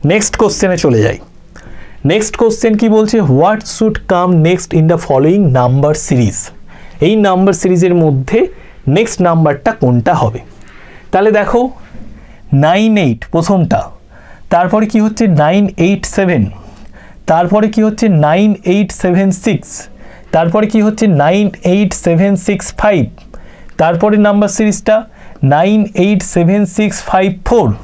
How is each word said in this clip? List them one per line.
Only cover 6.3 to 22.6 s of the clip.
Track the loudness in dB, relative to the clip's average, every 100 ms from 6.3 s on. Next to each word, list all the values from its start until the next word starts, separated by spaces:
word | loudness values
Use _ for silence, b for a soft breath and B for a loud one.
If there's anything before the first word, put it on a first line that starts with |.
| -2 -12 -16 -20 B B B 0
এই | 2 2
নাম্বার | 2 2 0
সিরিজের | 0 2 2 2
মধ্যে | 2 0 0 0 -2 B B B -2 0
নেক্সট | 0 0 0
নাম্বারটা | 2 0 0 -4 -2
কোনটা | 0 0 0 0
হবে? | -2 -6 -16 B B B B B B
তাহলে | 0 2 2
দেখো, | 0 -2 -2 -8 B B B B B B -2 2 2
নাইন | 2 2 2 0
এইট | -2 -4
প্রথমটা, | -2 0 0 0 -2 -6 -16 -20 B B B -2
তারপরে | 0 0 0 0
কি | 0 0
হচ্ছে? | 0 0 2
নাইন | 2 2 0 0 0
এইট | 0 -4 -2
সেভেন, | 0 0 -2 -6 B B B B B B -2
তারপরে | 0 2 2 0
কি | 0 -2
হচ্ছে? | 0 0 2 2
নাইন | 2 2 0 0
এইট | 0 -2 -2
সেভেন | -2 0 0 0 -2
সিক্স, | -4 -6 -18 -18 B B B B 0
তারপরে | 0 0 0
কি | 2 0
হচ্ছে? | 0 0 2
নাইন | 2 2 -2 -2 0
এইট | 0 0 -2 0
সেভেন | 2 2 0 -2
সিক্স | -4